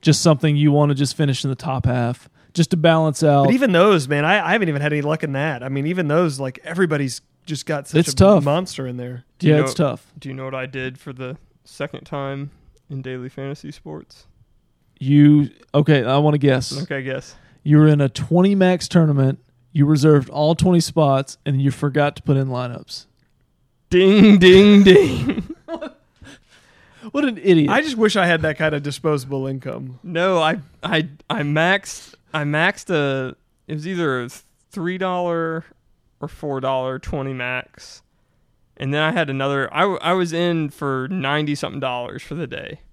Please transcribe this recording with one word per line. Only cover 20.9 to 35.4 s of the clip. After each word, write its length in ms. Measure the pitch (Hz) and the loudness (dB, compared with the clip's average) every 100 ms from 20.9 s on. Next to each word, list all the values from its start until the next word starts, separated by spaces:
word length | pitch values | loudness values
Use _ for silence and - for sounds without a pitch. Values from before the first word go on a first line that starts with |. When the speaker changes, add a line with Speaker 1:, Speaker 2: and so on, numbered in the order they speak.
| - 147 135 139 - - | 0 2 0 -2 -10 -6
Speaker 1:
and 140 | 135 | -2
you 100 | 139 | -2
forgot 420 | 131 147 139 147 - | -2 -4 0 -2 -2
to 60 | |
put 140 | - 135 | -2 0
in 100 | 135 | 0
lineups. 580 | 127 123 120 - - - _ _ _ _ _ _ _ _ | -6 -8 -12 -16 -20 -20 _ _ _ _ _ _ _ _
Speaker 3:
Ding, 480 | 180 190 208 214 202 | 4 6 8 8 8
ding, 440 | 180 185 208 202 | 10 10 10 8
ding. 680 | 202 269 370 127 233 - - 320 - | 8 8 6 -2 -4 -6 -8 -16 -14
<laughs> 220 | 330 320 _ _ _ - - _ _ _ _ _ _ 220 | -12 -12 _ _ _ -20 -20 _ _ _ _ _ _ -8
Speaker 1:
What 140 | 277 | -4
an 120 | 294 208 | -4 -2
idiot. 260 | 196 170 147 | 2 4 4
Speaker 2:
I 140 | 220 | 0
just 140 | 311 240 | -2 0
wish 180 | 214 | 0
I 120 | 202 175 | 2 0
had 160 | 165 | 0
that 140 | 156 151 | -2 -2
kind 200 | 156 147 | -2 -2
of 60 | |
disposable 640 | 143 139 160 147 131 139 135 | -8 -6 -4 -4 -4 -8 -8
income. 500 | 135 131 123 135 127 | -8 -12 -12 -14 -16
Speaker 3:
No, 340 | 170 165 185 180 | -10 -4 0 0
I, 200 | 156 170 - _ | 0 -4 -10 _
I, 240 | 151 160 143 143 _ | -4 -4 -4 -10 _
I 140 | 226 | -6
maxed, 720 | 147 151 170 196 - - - _ _ | -4 0 0 -2 -6 -18 -20 _ _
I 120 | 156 | -8
maxed 460 | 147 151 175 - - | -4 -2 -2 -4 -6
a, 440 | 165 139 135 131 - _ _ - | -4 -2 -4 -8 -12 _ _ -12
it 80 | |
was 140 | 151 160 | -12 -8
either 340 | 180 165 131 | -4 -2 -4
a 60 | 123 - _ _ _ | -6 -14 _ _ _
three 280 | - 170 185 | -10 -8 -6
dollar 640 | 185 180 175 170 | -6 -4 -4 -4